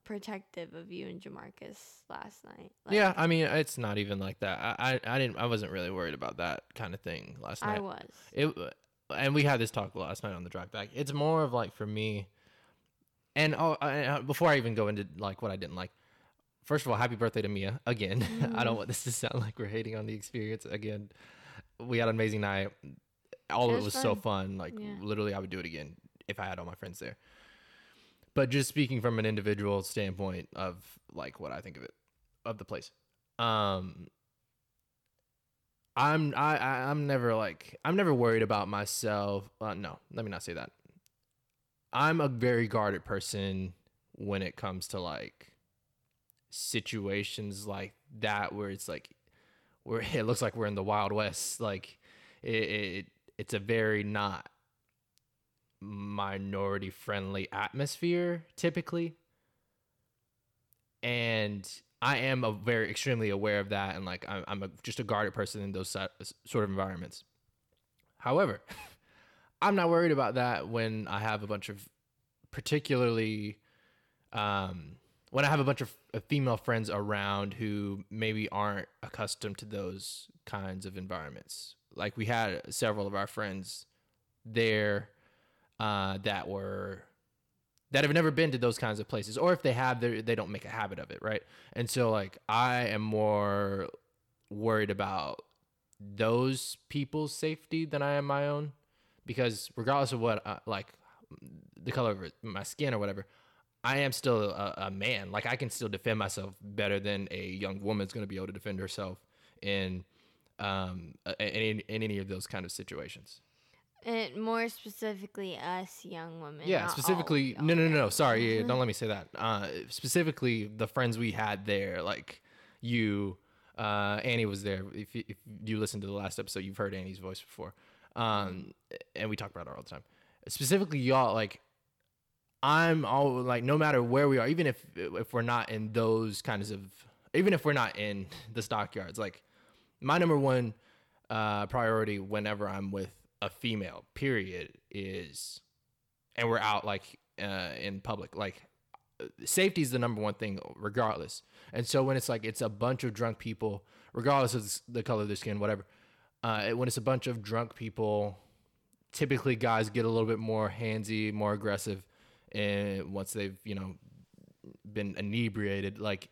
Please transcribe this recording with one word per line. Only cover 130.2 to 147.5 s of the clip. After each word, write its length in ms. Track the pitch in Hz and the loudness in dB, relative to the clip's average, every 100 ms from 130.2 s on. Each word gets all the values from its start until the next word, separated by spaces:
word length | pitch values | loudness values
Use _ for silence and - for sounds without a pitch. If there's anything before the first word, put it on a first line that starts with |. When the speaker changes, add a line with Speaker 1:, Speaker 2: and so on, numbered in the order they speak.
| _ _ - | _ _ -10
Speaker 2:
Specifically, 500 | - 135 190 185 147 | -2 2 4 2 2
y'all, 340 | 123 131 120 | 4 6 6
like, 280 | 110 107 - _ _ _ _ _ _ _ _ _ _ | 4 0 -4 _ _ _ _ _ _ _ _ _ _
I'm 420 | 135 156 165 160 110 | 4 6 6 4 4
all, 260 | 135 143 127 | 4 4 2
like, 220 | 127 120 | 2 2
no 140 | 123 151 | 4 4
matter 240 | 151 135 | 6 6
where 280 | 120 135 143 | 6 6 6
we 80 | 131 | 6
are, 100 | 120 | 4
even 200 | 165 151 | 4 2
if, 180 | 110 - - | 0 -8 -6
if 380 | 87 87 113 | -4 -4 -2
we're 80 | 120 | 0
not 280 | 120 120 - | 2 2 0
in 220 | 110 107 | -4 0
those 500 | 113 113 113 110 98 | 2 4 4 2 -2
kinds 300 | - 104 107 | -2 -2 -2
of, 100 | 98 98 - - _ _ | -6 -10 -18 -20 _ _
even 200 | 151 190 | 4 4
if 120 | 175 151 | 4 4
we're 80 | |
not 240 | 139 110 - | 4 2 0
in 280 | 104 98 95 - | -2 -4 -6 -12
<laughs> 140 | 110 | -8
the 80 | 110 | -6
Stockyards, 580 | 104 107 101 104 92 104 | -2 -2 -2 -4 -8 -6
like, 220 | 101 - _ _ _ _ _ _ | -6 -6 _ _ _ _ _ _
my 160 | 135 165 | 2 4
number 200 | 170 147 | 6 6
one, 360 | 139 127 117 - _ _ _ _ _ | 6 4 2 -4 _ _ _ _ _
uh, 360 | 110 107 104 101 | 0 2 0 0
priority 520 | 127 113 110 107 101 | 2 4 4 2 0
whenever 480 | 98 104 104 104 101 | -2 -2 0 -2 -2
I'm 240 | 98 98 | -2 -4
with 220 | 98 95 - _ _ | -4 -6 -10 _ _
a 60 | 101 | -6
female, 560 | - 120 107 90 - - - | -2 -2 0 -2 -8 -16 -4
period, 600 | 135 117 95 87 80 - _ | 0 2 0 -6 -10 -14 _
is, 720 | 101 98 95 80 69 - - - _ _ _ _ _ _ - | -8 -6 -6 -8 -10 -12 -14 -18 _ _ _ _ _ _ -2
and 140 | 117 | 2
we're 100 | 113 | 4
out, 260 | 107 104 104 | 2 2 0
like, 340 | 98 - - _ - | -4 -6 -20 _ -8
uh, 300 | 101 | -4